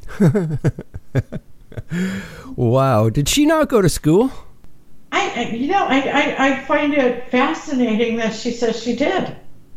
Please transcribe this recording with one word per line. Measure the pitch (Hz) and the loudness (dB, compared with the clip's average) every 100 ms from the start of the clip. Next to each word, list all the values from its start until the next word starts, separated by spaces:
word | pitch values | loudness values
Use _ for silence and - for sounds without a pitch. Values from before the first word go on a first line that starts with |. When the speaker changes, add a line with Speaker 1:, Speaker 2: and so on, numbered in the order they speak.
| - - | -12 2
Speaker 1:
<laughs> | 175 196 160 147 147 - - - - 131 - - - - - - - 170 190 196 190 - - - | 4 4 0 0 -2 -2 -10 -14 -4 -4 -4 -10 -12 -20 -14 -14 -8 -4 -4 -6 -12 -16 -12 -2
Wow. | 120 131 135 110 113 | 2 4 4 4 2
Did | 123 143 | 2 0
she | - 302 | 4 4
not | 320 294 | 4 4
go | 240 | 4
to | 175 | 4
school? | - 147 175 262 - - - - - - - - | 2 4 4 4 -2 -14 -18 -18 -18 -16 -16 -4
Speaker 2:
I, | 339 392 | -2 -2
I, | 240 208 | -4 -4
you | 233 285 | -4 0
know, | 392 - | 0 2
I, | 269 | 0
I, | 269 262 294 - 277 | 2 0 0 2 0
I | 254 | 0
find | - 302 294 | 0 0 2
it | 294 247 - - | 2 2 0 -2
fascinating | 247 294 320 - 262 233 214 226 226 | 0 0 -2 -4 0 2 2 0 0
that | 220 | -2
she | - 247 | -2 -6
says | - 233 - | -2 -2 -2
she | 247 - | -4 -2
did. | 311 370 - - - - - | 0 0 -4 -8 -14 -16 -14